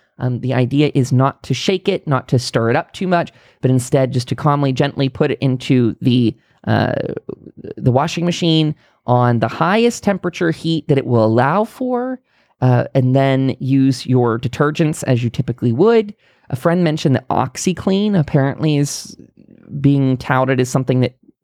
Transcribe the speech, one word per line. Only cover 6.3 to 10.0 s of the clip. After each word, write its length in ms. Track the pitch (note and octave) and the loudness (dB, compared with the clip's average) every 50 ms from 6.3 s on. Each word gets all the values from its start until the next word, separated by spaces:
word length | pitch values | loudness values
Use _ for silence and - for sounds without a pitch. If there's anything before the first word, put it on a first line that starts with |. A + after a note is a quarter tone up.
| - - _ _ _ _ - | -2 -4 _ _ _ _ -4
uh, 280 | - A2+ G#2+ G#2 - - - - - - - - - - - - - - - - - - | 0 0 2 0 0 -2 -4 -4 -6 -8 -10 -12 -12 -16 -16 -18 -20 -20 -18 -16 -16 -14
the 160 | - - B2+ A#2 | -4 -2 0 2
washing 320 | C3 D3 D#3+ - F3 E3+ | 2 0 -2 -4 -4 -2
machine 500 | F3 E3+ - F3+ E3 D#3+ D#3+ D#3 D3+ D3+ - _ _ _ _ _ | -2 -2 -2 0 2 2 2 2 0 -2 -6 _ _ _ _ _
on 340 | - B2 B2 B2 B2 A#2+ A#2 | 0 2 2 4 2 2 2
the 80 | A2 | 0
highest 560 | A#2 - - D#3+ E3+ G3 A3+ A#3 A#3+ A#3 - | -2 -2 -2 0 0 2 2 2 0 0 -2